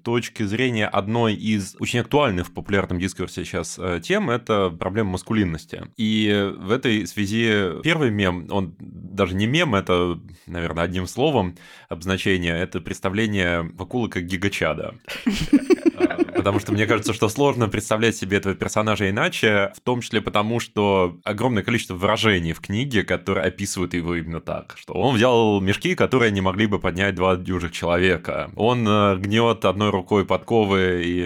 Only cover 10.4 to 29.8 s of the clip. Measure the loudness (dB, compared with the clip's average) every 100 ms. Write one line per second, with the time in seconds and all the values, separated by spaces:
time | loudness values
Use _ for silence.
10.4 | -12 -6 -4 -2 -2 -2 -6 0 2 2
11.4 | 0 -4 -18 -20 -12 -8 -2 0 2 2
12.4 | 2 0 -2 -6 -8 -6 -2 0 0 0
13.4 | 0 0 -4 -8 -6 -4 -4 -4 -4 -2
14.4 | -2 0 -2 -2 -6 -12 -14 -6 -4 -2
15.4 | 2 2 4 2 2 0 -2 0 -2 0
16.4 | 0 0 0 0 2 0 0 0 0 2
17.4 | 2 2 0 0 -2 2 2 0 0 0
18.4 | 0 -2 -2 0 0 2 0 0 -2 0
19.4 | 2 4 2 -2 -4 -4 -2 -4 0 0
20.4 | 0 -2 -2 0 4 4 2 -2 -6 -2
21.4 | 0 0 0 -2 -2 -2 0 2 2 2
22.4 | 0 -4 -4 -4 0 0 0 -2 -2 0
23.4 | 0 -2 -6 -4 -4 -2 -4 -4 -6 -8
24.4 | -8 -10 -10 -20 -10 -2 0 4 4 4
25.4 | 4 2 2 0 -2 0 2 4 2 2
26.4 | 0 0 0 0 -2 0 -2 2 2 2
27.4 | -2 -4 -4 -4 0 2 4 2 -2 -6
28.4 | -6 -2 0 2 2 4 4 2 2 2
29.4 | 4 4 2 2